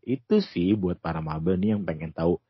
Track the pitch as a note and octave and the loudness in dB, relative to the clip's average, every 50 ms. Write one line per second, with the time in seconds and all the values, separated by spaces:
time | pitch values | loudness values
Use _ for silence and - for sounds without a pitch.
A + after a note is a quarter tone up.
0 | - - C3 C3+ _ - G#3+ G#3+ G3 - - - F2 F#2 - G#3 F3+ F3+ E3+ - | -6 -4 -4 -4 _ 2 2 2 2 0 -2 0 2 2 2 2 2 -2 -2 -2
1 | - D#3+ D#3+ D#3+ - D#2 D#2 D#2+ D#2+ F2+ F#2+ F2+ G2 G#2+ G#2+ - F#2 E2 D#2+ D2+ | -4 -6 -4 -4 -4 -4 -4 -2 0 0 0 2 2 2 0 0 -2 -4 -6 -6
2 | E2 E2 - - E2 E2+ F2 - _ | -8 -10 -6 -2 0 0 0 0 _